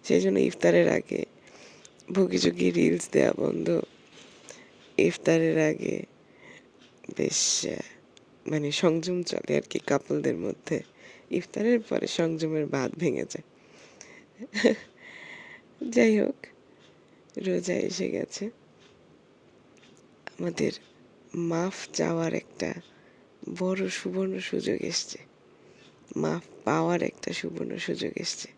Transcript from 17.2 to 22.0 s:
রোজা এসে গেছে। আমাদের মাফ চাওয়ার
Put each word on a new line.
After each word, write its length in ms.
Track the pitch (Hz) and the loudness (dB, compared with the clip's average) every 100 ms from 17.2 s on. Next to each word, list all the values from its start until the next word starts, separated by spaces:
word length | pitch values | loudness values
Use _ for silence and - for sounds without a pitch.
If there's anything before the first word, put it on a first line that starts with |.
| _ - | _ -8
রোজা 360 | 190 180 180 | -2 -2 0
এসে 360 | 175 - 185 185 | -2 -2 -2 -4
গেছে। 400 | - - - 208 - _ _ - _ _ - _ _ _ _ _ - - - - _ - - | -2 -6 -8 -10 -12 _ _ -20 _ _ -20 _ _ _ _ _ -20 -20 -20 -20 _ -18 -8
আমাদের 340 | 175 170 151 - - _ - _ - | -6 -2 -2 -2 -16 _ -20 _ -12
মাফ 540 | 170 170 165 180 - - | -8 -4 -2 -2 -6 -10
চাওয়ার 420 | - | -2